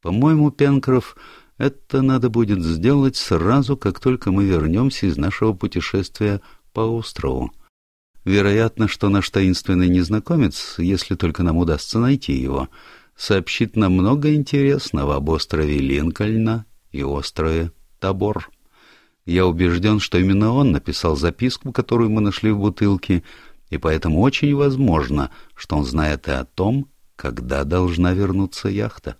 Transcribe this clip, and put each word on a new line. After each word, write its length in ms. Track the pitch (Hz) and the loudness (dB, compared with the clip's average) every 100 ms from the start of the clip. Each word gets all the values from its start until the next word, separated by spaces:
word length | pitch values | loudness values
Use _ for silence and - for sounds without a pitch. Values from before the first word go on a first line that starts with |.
«По-моему, 480 | 87 101 143 156 147 | -2 2 4 4 2
Пенкроф, 640 | - 139 139 131 127 - - - - _ - | 2 2 2 2 0 0 -18 -20 -20 _ -4
это 440 | 139 - - 135 | -4 -4 -4 0
надо 260 | 131 131 120 | 2 2 2
будет 340 | 113 107 101 | 0 2 0
сделать 540 | 82 80 104 143 135 - | 0 2 2 4 2 -2
сразу, 600 | - 82 87 131 127 143 | -2 0 4 2 2 -2
как 220 | 101 - | -2 0
только 320 | 127 127 - | 0 0 0
мы 140 | 95 | 2
вернёмся 640 | 101 87 78 90 131 - 98 | 2 2 2 2 0 0 -2
из 100 | 76 | 0
нашего 360 | 80 - 110 | -2 0 -2
путешествия 880 | 107 101 90 - 95 98 - 104 98 - - _ | -2 -4 -4 -4 -4 -4 -4 -2 -2 -8 -20 _
по 80 | - | -4
острову. 720 | 113 117 107 - 67 65 64 - - _ _ _ _ - | -2 -2 -6 -6 -4 -4 -6 -10 -20 _ _ _ _ -10
Вероятно, 640 | - 98 101 104 113 - 107 | -2 0 2 2 0 0 -2
что 200 | - 104 | 0 0
наш 220 | 98 - | 0 0
таинственный 580 | 98 95 90 - 92 90 | 0 2 0 0 2 4
незнакомец, 880 | 90 87 110 - 170 104 - - - | 2 2 -2 0 0 0 -2 -12 -4
если 360 | 87 95 - | -2 -2 -2
только 280 | 90 87 80 | -2 -2 0
нам 140 | 87 82 | 0 2
удастся 420 | 85 76 - 110 | 0 -2 -2 0
найти 360 | 120 139 - | 2 0 -2
его, 340 | 67 - 135 - - - - _ _ | -4 -2 -4 -6 -12 -20 -20 _ _
сообщит 600 | - 98 85 - 113 113 | 0 0 0 -4 -2 2
нам 160 | 98 | 2
много 420 | 90 95 143 151 | 4 2 2 2
интересного 840 | 151 139 143 139 143 - 73 71 69 | 0 0 2 2 0 -2 -2 -2 -2
об 120 | 71 | 0
острове 480 | 80 - 78 76 73 | -2 -2 -2 0 0
Линкольна 880 | 67 69 80 - 107 110 110 113 110 - _ | 0 0 -2 -2 -2 0 0 -2 -6 -20 _
и 120 | 69 | -8
острове 680 | 69 71 69 - 80 80 82 - - _ | -6 -6 -6 -4 -2 0 -2 -8 -20 _
Тобор. 500 | 95 95 104 104 - _ _ _ _ _ _ _ | -4 -2 -2 -4 -10 _ _ _ _ _ _ _
Я 220 | - 87 92 | -2 2 2
убеждён, 540 | 82 87 87 104 107 | 2 2 2 2 0
что 180 | - 90 | 0 2
именно 340 | 95 98 107 | 2 4 2
он 200 | 127 139 | 2 2
написал 440 | 73 - - 85 73 | 2 -2 -2 -2 0
записку, 560 | 85 - 127 - 135 | -2 0 -4 -4 -6
которую 380 | 120 - 120 113 | -4 -2 0 2
мы 100 | 110 | 2
нашли 300 | 104 92 110 | 0 0 -2
в 80 | 104 | 0
бутылке, 640 | 101 92 101 95 - 90 - - - - - | -2 0 0 0 0 -2 -2 -20 -20 -20 -10
и 80 | 73 | -4
поэтому 420 | 82 78 82 78 | -2 0 0 2
очень 340 | 127 - 147 | 2 2 0
возможно, 760 | 143 143 131 131 80 64 71 67 - - | 2 2 2 2 2 0 -2 -4 -8 -20
что 220 | - - 78 | -20 -4 -4
он 80 | |
знает 440 | 67 71 78 73 - | -2 -2 -2 -2 -4
и 40 | |
о 120 | 67 | -6
том, 440 | 64 - 95 135 139 _ _ - | -6 -4 -2 -2 -4 _ _ -10
когда 480 | 71 62 62 69 | -8 -8 -4 -4
должна 480 | 71 87 90 85 90 | 0 0 0 2 0
вернуться 560 | 92 98 95 98 - 104 | 2 0 0 -2 -4 -4
яхта». 480 | 98 110 - - - | -4 -6 -8 -14 -14